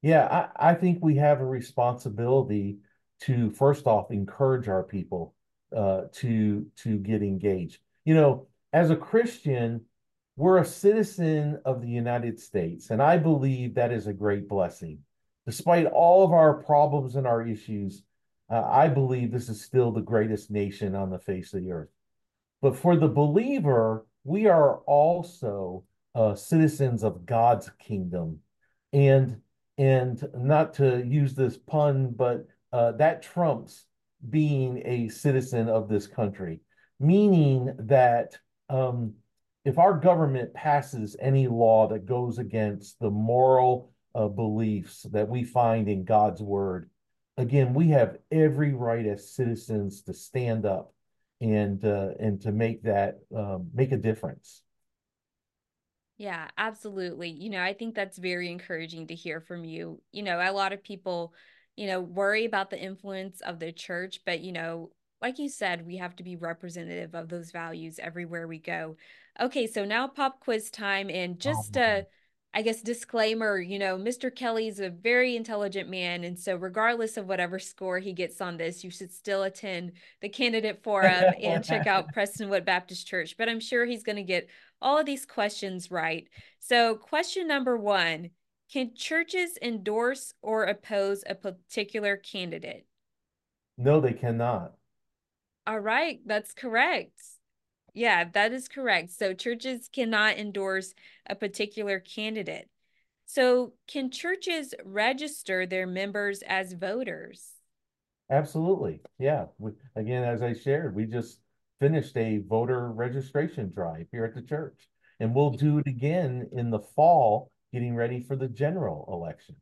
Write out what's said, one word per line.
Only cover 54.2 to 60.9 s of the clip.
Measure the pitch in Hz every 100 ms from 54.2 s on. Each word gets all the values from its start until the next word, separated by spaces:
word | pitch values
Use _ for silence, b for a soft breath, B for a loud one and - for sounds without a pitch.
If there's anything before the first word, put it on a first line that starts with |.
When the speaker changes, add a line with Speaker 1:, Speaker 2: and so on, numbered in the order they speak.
| 87 71 _ - _ _ _ _ _ _ _ _ _ _ _ _ _ _ _ _
Speaker 2:
Yeah, | 208 170 156 -
absolutely. | 214 214 214 196 180 160 170
You | 156 202
know, | 196
I | 180
think | 196 226
that's | 220 196 190
very | 185 180 180
encouraging | 175 - 170 165 165 160
to |
hear | 165 170 160
from | 165 175
you. | 165 160 170 160 _
You | 196
know, | 202 175
a | 185
lot | 196 196
of | 196
people, | -